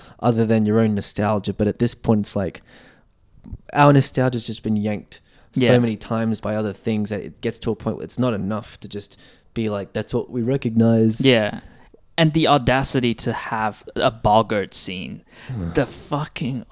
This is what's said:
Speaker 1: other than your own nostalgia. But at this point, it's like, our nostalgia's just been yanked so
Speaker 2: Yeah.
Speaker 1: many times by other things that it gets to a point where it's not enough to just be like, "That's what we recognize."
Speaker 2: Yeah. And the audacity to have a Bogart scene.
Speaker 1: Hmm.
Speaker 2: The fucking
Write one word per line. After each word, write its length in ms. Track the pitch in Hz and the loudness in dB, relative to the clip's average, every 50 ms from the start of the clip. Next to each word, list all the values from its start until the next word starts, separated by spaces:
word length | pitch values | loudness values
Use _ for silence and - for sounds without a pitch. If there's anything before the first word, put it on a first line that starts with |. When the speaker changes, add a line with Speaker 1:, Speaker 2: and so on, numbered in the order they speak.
| - - - - | -16 -20 -8 -2
Speaker 1:
other 260 | - 120 117 110 113 | 2 2 2 4 2
than 180 | 110 113 110 107 | 2 2 2 2
your 160 | 104 104 113 | 4 4 4
own 140 | 113 107 107 | 2 2 0
nostalgia. 580 | 101 95 - - - 104 104 107 101 92 - 98 | -2 -4 -6 -4 -2 -2 0 0 -2 -2 -4 -2
But 160 | - 107 104 | 0 0 0
at 100 | 98 - | 0 0
this 160 | 120 120 - | 0 -2 -2
point, 260 | - - - 113 104 | -2 0 2 2 2
it's 140 | 101 - - | 0 -2 -4
like, 260 | 107 95 82 - - - _ - - - - _ _ _ _ _ _ _ _ _ - - - - - _ - - | -4 -4 -4 -6 -10 -16 _ -20 -20 -20 -20 _ _ _ _ _ _ _ _ _ -20 -20 -18 -18 -18 _ -4 2
our 200 | - 143 147 143 | 4 6 6 8
nostalgia's 540 | 139 135 - - 135 127 131 127 117 110 | 6 4 2 0 0 0 0 -2 -4 -6
just 160 | - 107 - - | -8 -10 -6 -4
been 140 | 110 110 | -2 -2
yanked 440 | 104 104 107 104 101 - _ - - _ _ _ _ _ _ - | -2 -2 -4 -4 -6 -10 _ -20 -20 _ _ _ _ _ _ -2
so 80 | - 127 | 2 4
Speaker 2:
Yeah. 160 | 131 127 123 | 6 6 6
Speaker 1:
many 180 | 120 117 110 | 4 2 -2
times 440 | 101 - - 113 113 113 113 110 - | -4 -6 -4 -4 -2 0 -2 -2 -2
by 140 | - 107 107 | -4 -4 -4
other 180 | 107 107 104 95 | -4 -4 -4 -6
things 380 | - - 113 110 107 104 98 | -6 -4 -4 -2 -2 -2 -4
that 100 | 107 98 - | -6 -6 -8
it 180 | 82 - - | -10 -10 -8
gets 180 | - 113 110 - | -6 -6 -6 -6
to 100 | - 120 | -4 -6
a 40 | 107 | -6
point 220 | - - 113 92 | -4 -4 -6 -6
where 80 | - - | -6 -8
it's 140 | - - - | -8 -4 -2
not 160 | 123 127 113 | -2 0 -2
enough 440 | 98 98 95 110 104 113 - - - | -2 -4 -4 -6 -6 -8 -10 -16 -16
to 80 | - 101 | -16 -14
just 280 | - 101 - - - - - - - _ _ _ - | -12 -12 -14 -14 -18 -20 -20 -20 -20 _ _ _ -6
be 140 | 117 113 107 | -4 -4 -4
like, 240 | 104 101 98 - - | -4 -6 -6 -6 -6
"That's 220 | 113 104 - - | -6 -4 -4 -4
what 160 | 120 - - | -4 -4 -4
we 120 | - 127 113 | -4 -4 -2
recognize." 800 | 120 135 - - 120 113 113 113 117 113 113 113 113 110 - | -2 -2 -2 -2 0 2 4 4 6 6 6 4 4 2 4
Speaker 2:
Yeah. 400 | 127 135 123 113 107 104 - - - - - - - - - - _ _ _ - | 4 4 6 4 4 0 -4 -8 -12 -16 -20 -20 -20 -20 -20 -20 _ _ _ 0
And 160 | 165 156 147 | 2 2 2
the 120 | 160 156 - | 2 2 4
audacity 680 | 143 143 120 123 123 135 135 - - 135 123 120 113 | 4 2 2 2 0 2 0 0 0 0 0 0 -2
to 180 | - - 120 110 | -2 -4 -4 -4
have 500 | - - - 123 110 110 107 104 - - - - | -6 -6 -6 -6 -4 -4 -4 -6 -8 -14 -12 -4
a 140 | 113 - 127 | -2 0 0
Bogart 640 | 113 113 - 107 104 110 110 98 110 104 95 - - | 0 0 2 4 4 4 4 2 0 -2 -2 -4 -4
scene. 480 | - - - 92 92 82 64 90 - - _ - - - - | -6 -6 -6 -6 -8 -10 -12 -12 -14 -18 _ -20 -20 -14 -12
Speaker 1:
Hmm. 220 | 131 110 90 85 - | -10 -8 -6 -4 -2
Speaker 2:
The 120 | 151 131 | -2 -2
fucking 800 | - - - - - 147 143 151 - - - - 120 135 120 - - | -2 -4 -12 -10 -6 -6 -6 -6 -6 -8 -6 -6 -6 -6 -6 -8 -8